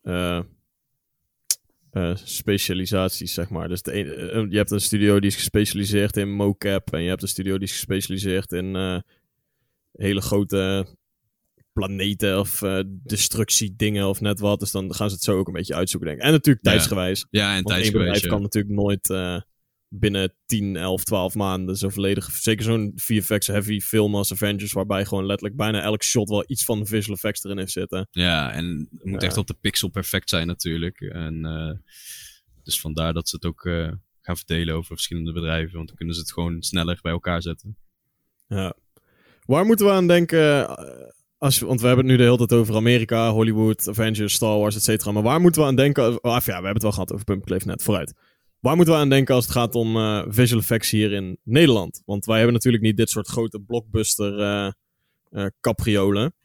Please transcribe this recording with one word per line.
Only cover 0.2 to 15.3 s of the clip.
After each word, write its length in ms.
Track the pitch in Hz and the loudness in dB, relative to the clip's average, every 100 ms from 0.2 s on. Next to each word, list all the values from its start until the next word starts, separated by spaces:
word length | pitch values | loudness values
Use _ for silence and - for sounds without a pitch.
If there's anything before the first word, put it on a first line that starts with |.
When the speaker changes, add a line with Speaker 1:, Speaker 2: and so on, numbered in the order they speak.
| 90 87 90 _ _ _ _ _ _ _ _ _ _ - _ _ _ | -2 -4 -6 _ _ _ _ _ _ _ _ _ _ -10 _ _ _
Speaker 1:
eh, 260 | 95 87 92 | -6 -4 -4
specialisaties, 1160 | - - - 101 - 92 92 98 92 - 87 | -8 -8 -2 -2 -2 -4 -2 0 0 -4 -8
zeg 140 | - 87 | -8 -6
maar. 180 | 82 82 | -6 -6
Dus 140 | 90 | -6
de 100 | - | -6
ene, 220 | 104 76 | -6 -6
eh, 320 | - 87 107 104 | -8 -6 -4 -2
je 60 | 104 | 0
hebt 140 | 101 | 0
een 100 | 101 | 0
studio 400 | - 104 104 101 | 0 2 4 4
die 100 | 98 | 2
is 60 | - | -2
gespecialiseerd 800 | - 107 104 101 101 104 104 - | -2 0 0 -2 0 0 0 -2
in 180 | 101 | -4
mocap... 580 | 101 101 98 101 98 - | 0 0 0 -2 -2 -4
en 100 | 78 | -4
je 60 | 85 | -4
hebt 140 | 92 | -4
een 60 | 98 | -4
studio 240 | - 95 95 | -6 -4 -2
die 80 | 98 | -4
is 40 | |
gespecialiseerd 800 | - - 95 - 95 98 92 - | -8 -4 -4 -4 -4 -2 -2 -4
in, 240 | 87 92 95 | -6 -4 -4
eh, 220 | 95 90 - _ _ _ _ _ _ _ _ | -4 -4 -8 _ _ _ _ _ _ _ _
hele 280 | - 101 98 | -4 -2 -2
grote 680 | - 104 98 98 95 98 95 _ _ _ _ _ _ _ _ | 0 0 0 0 0 -2 -4 _ _ _ _ _ _ _ _
planeten... 680 | - 95 98 98 101 104 95 | -6 -4 -2 -2 0 0 2
of, 240 | 98 - | 0 -2
eh, 180 | 98 95 98 | -2 -2 -4
destructiedingen 1200 | 95 - 104 - 110 107 - 107 101 107 104 98 | -10 -6 -2 -2 0 0 0 -2 -2 0 2 0
of 120 | 95 | 0
net 200 | 104 95 | -2 0
wat. 200 | 101 101 | 0 0
Dus 100 | 101 | -2
dan 240 | 98 95 | -6 -6
gaan 140 | - 104 | -4 -4
ze 60 | |
het 100 | 92 | -2
zo 140 | - | 0